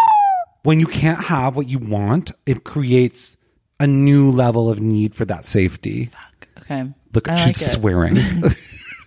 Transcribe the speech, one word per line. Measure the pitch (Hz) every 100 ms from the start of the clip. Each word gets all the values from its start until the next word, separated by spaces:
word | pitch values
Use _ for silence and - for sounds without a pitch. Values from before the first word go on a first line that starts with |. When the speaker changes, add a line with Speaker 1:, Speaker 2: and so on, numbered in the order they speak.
| 906 855
Speaker 1:
<laughs> | 807 762 698 _
Speaker 2:
when | 147 156
you | 160
can't | - 156 165 151
have | 160 131 131
what | 131
you | 131
want, | 113 104 101 143 160 - -
it | 123 -
creates | 151 131 127 123 - - - _ _ _ -
a | 143
new | 139 139 143 139
level | 127 123 117 113
of | 107
need | 110 107 107 -
for | 101
that | 87 -
safety. | 107 92 - - 110 120
Speaker 1:
Fuck. | - - _ - -
Okay. | - 139 131 139 _
Speaker 2:
Look, | 113 160
Speaker 1:
I | 170
Speaker 2:
she's | 170
Speaker 1:
like | -
it. | - -
Speaker 2:
swearing. | 107 90 85 -
Speaker 1:
<laughs> | 156 180 165 - - - - -